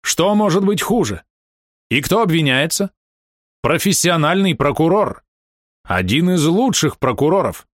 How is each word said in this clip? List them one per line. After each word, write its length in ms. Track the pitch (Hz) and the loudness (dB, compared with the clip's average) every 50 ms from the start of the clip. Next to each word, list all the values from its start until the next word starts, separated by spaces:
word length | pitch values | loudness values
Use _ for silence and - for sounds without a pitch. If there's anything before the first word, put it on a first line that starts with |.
Что 320 | - - - - 165 196 208 | -6 -6 -2 0 0 2 2
может 300 | 208 214 202 156 196 196 | 2 2 2 2 2 0
быть 180 | 190 208 - | 0 -2 -2
хуже? 400 | - - 240 247 170 107 101 87 - _ _ _ _ _ _ _ _ _ _ _ _ _ | -2 -2 0 0 0 -2 -4 -10 -12 _ _ _ _ _ _ _ _ _ _ _ _ _
И 100 | - 139 | -4 -2
кто 220 | 143 - 180 220 | 0 0 0 0
обвиняется? 680 | 233 190 160 165 156 139 127 131 147 165 - - 196 190 _ _ _ _ _ _ _ _ _ _ _ _ _ _ | 2 2 0 0 2 2 2 0 0 -2 -2 -4 -4 -6 _ _ _ _ _ _ _ _ _ _ _ _ _ _
Профессиональный 920 | - 123 160 170 - 202 180 - - 175 175 165 151 151 175 196 196 190 156 | -2 -2 -2 0 0 0 0 0 0 0 0 2 2 0 2 2 0 0 0
прокурор. 680 | - 147 143 139 - 160 165 180 214 202 - - - _ _ _ _ _ _ _ _ _ _ _ _ _ | 0 -2 -2 0 0 2 2 2 2 0 -2 -4 -10 _ _ _ _ _ _ _ _ _ _ _ _ _
Один 460 | - 90 90 92 90 107 147 165 180 | -4 -2 -2 0 0 0 0 2 2
из 140 | 180 175 143 | 2 2 2
лучших 540 | 156 170 202 254 262 185 - - 143 - _ | 2 2 2 0 0 0 0 -2 -2 -2 _
прокуроров. 680 | - 127 120 - 135 151 175 196 170 110 87 - - _ _ | -4 -2 0 0 0 2 2 0 0 -2 -6 -8 -16 _ _